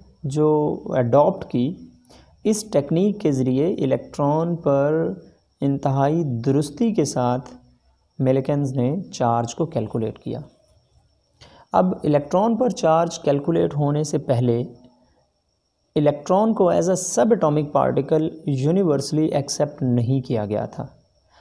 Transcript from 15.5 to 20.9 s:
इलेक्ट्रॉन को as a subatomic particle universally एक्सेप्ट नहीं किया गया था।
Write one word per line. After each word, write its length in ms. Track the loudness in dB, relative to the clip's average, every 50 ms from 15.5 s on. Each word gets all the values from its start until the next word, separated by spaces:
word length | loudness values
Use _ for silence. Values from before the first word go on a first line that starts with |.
| _ _ _ _ _ _ _ _ -2
इलेक्ट्रॉन 580 | 0 2 2 0 0 -2 0 2 2 2 2 2
को 200 | 2 2 4 4
as 120 | 2 2
a 100 | 2 0
subatomic 680 | -2 -2 -4 0 2 2 4 4 2 2 2 2 0 -2 0 0
particle 520 | 2 2 2 0 0 0 0 0 0 0 -2 -6 -6 -4 -4
universally 840 | -2 0 0 2 2 2 2 2 2 0 -2 -2 0 0 0 0 0
एक्सेप्ट 500 | -2 -2 -4 -2 -2 -2 -4 -2 -4 -2
नहीं 380 | 0 0 0 0 0 0 -2
किया 240 | -2 -2 -4 -4 -2
गया 220 | -2 -4 -4 -4
था। 300 | -6 -10 -12 -14 -14